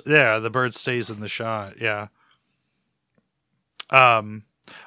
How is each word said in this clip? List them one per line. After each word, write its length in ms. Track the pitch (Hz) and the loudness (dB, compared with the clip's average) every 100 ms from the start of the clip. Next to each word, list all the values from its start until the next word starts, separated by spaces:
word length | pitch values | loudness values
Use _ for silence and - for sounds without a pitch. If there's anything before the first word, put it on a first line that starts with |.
| 143 | 2
yeah, 320 | 151 123 110 | 4 4 2
the 120 | 113 | 0
bird 240 | 127 123 | 0 0
stays 360 | - 131 123 107 | -2 -2 -2 -4
in 100 | 107 | -8
the 80 | 104 | -8
shot, 520 | - 113 110 98 92 | -6 -4 -6 -8 -6
yeah. 280 | 113 104 104 _ _ _ _ _ _ _ _ _ _ _ _ _ _ _ _ - - | -4 -4 -6 _ _ _ _ _ _ _ _ _ _ _ _ _ _ _ _ -16 -2
Um, 540 | 135 127 113 107 107 - _ - - | 2 4 4 -2 -10 -16 _ -20 -20